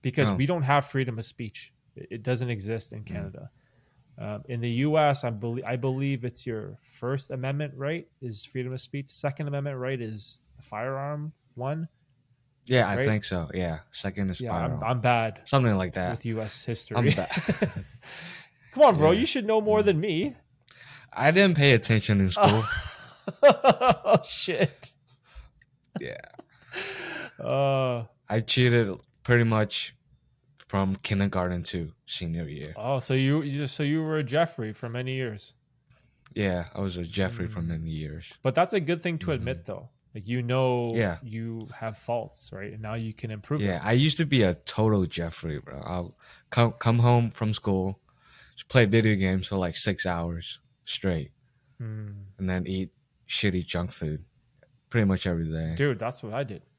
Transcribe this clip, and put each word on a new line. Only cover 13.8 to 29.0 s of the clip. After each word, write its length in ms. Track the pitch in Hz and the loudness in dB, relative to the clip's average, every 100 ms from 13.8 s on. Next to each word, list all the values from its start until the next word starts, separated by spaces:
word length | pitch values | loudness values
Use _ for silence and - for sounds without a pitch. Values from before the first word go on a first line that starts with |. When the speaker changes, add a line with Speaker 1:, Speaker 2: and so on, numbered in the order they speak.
| - | -10
Speaker 2:
second 380 | - 98 98 95 | -8 -8 -4 -4
is 100 | 87 | -4
Speaker 1:
Yeah, 120 | 120 | -4
I'm, 260 | - - - | -2 -2 -2
Speaker 2:
firearm. 60 | |
Speaker 1:
I'm 160 | 110 127 | -2 0
bad 400 | 123 120 113 101 | 4 4 2 -6
Speaker 2:
Something 320 | - 139 123 98 | 0 2 4 2
like 180 | 92 | 0
that. 160 | 95 90 | -2 -4
Speaker 1:
with 160 | - 120 | -4 -6
U 140 | 110 | -6
S 220 | 107 - | -6 -8
history. 320 | - 113 - 110 | -8 -8 -4 2
Speaker 2:
I'm 100 | 123 | 4
bad. 200 | 127 90 | 2 0
Speaker 1:
<laughs> 540 | - - - 196 - - - - - - - - _ _ | -4 -2 -2 -2 -4 -14 -18 -18 -16 -16 -16 -20 _ _
Come 100 | - | 6
on, 120 | 294 175 | 8 8
bro. 140 | 156 | 6
Speaker 2:
Yeah. 80 | 190 | 6
Speaker 1:
You 60 | 247 | 2
should 200 | 277 208 | -2 2
know 140 | 220 | 2
more 200 | 214 214 | 4 4
Speaker 2:
Mm. 40 | 208 | 4
Speaker 1:
than 140 | 160 | 2
me. 360 | 202 160 262 247 _ _ _ - - - - | 2 0 -2 -6 _ _ _ -20 -20 -20 -14
Speaker 2:
I 180 | - 135 | 2 4
didn't 260 | 175 196 156 | 8 6 8
pay 160 | 143 | 8
attention 480 | 117 - 113 - 101 | 8 6 2 6 4
in 100 | 95 | 4
school. 320 | 90 - 107 107 | 6 6 6 2
Speaker 1:
<laughs> 40 | - - - - - - - | -4 -6 -12 -20 -14 -14 6
Oh, 800 | 285 - 269 - 254 - 196 214 | 8 8 6 6 4 4 4 4
shit. 680 | - - - 147 185 - - - _ _ _ - - _ _ _ _ - | 4 -6 -4 0 0 -2 -18 -18 _ _ _ -20 -20 _ _ _ _ -10
Speaker 2:
Yeah. 160 | 64 52 - - - _ _ - 392 392 - - - - | -10 -12 -16 -20 -20 _ _ -12 -10 -10 -10 -10 -12 -10
Speaker 1:
Uh, 680 | 120 131 139 135 131 120 113 _ _ | -2 0 2 2 0 -2 -6 _ _
Speaker 2:
I 120 | 110 | -4
cheated 500 | 117 - 123 120 107 90 | 0 2 4 4 2 -4